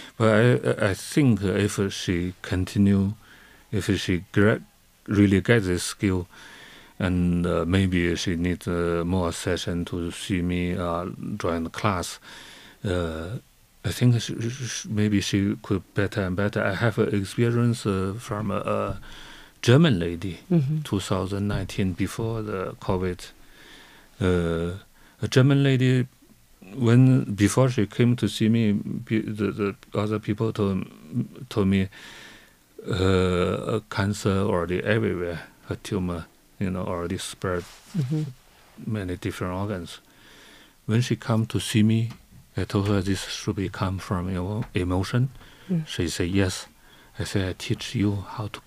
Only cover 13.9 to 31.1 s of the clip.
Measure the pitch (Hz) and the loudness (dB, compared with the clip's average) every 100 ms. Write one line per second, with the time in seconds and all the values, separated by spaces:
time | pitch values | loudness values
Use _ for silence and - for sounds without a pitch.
13.9 | - 123 117 - - 113 127 120 - - | 2 4 4 0 -6 -6 -8 -10 -10 -6
14.9 | 104 104 101 - 101 98 110 - 95 - | 0 2 2 2 0 0 -2 -2 -4 -2
15.9 | - 98 107 92 90 101 107 104 87 117 | -4 -2 -2 -2 0 -2 0 -2 0 0
16.9 | 113 - 101 95 - 117 117 120 117 110 | 2 0 0 -2 0 0 2 2 0 -2
17.9 | 95 95 110 - 104 104 98 104 104 104 | -2 -2 -6 -6 -6 -4 -4 -2 -2 -2
18.9 | 98 - - - - - _ - 135 170 | -6 -12 -18 -18 -20 -20 _ 6 8 8
19.9 | 92 85 85 98 80 - 175 135 156 147 | 4 0 -4 -8 -10 0 2 2 -2 -2
20.9 | 98 - 95 95 101 101 104 92 - 95 | -4 0 -2 -2 -2 -2 -2 -4 -2 -2
21.9 | 87 95 - 113 113 107 98 90 - - | -2 -4 -4 -4 -4 -6 -6 -6 -6 -2
22.9 | 92 92 90 - - - - - - - | -2 -2 -6 -12 -20 -20 -20 -20 -20 -20
23.9 | - - - 92 87 85 82 85 95 - | -20 -20 -2 2 2 2 -2 -4 -6 -14
24.9 | _ - _ 107 131 135 139 139 127 127 | _ -20 _ 2 4 6 6 4 4 4
25.9 | 127 123 _ _ - _ _ 95 117 117 | 2 0 _ _ -20 _ _ -16 0 6
26.9 | 123 131 127 - 101 101 - 131 123 98 | 8 8 6 2 2 4 4 2 2 -2
27.9 | - 120 120 104 - 110 117 110 101 - | 2 2 2 0 2 2 4 4 2 -2
28.9 | - - 110 107 107 101 95 101 - - | -8 -2 -2 -2 -2 -2 0 -4 -4 -6
29.9 | 104 107 107 107 101 113 110 98 95 - | -2 0 -2 -2 -2 -2 0 0 0 -4
30.9 | - 78 | -12 -8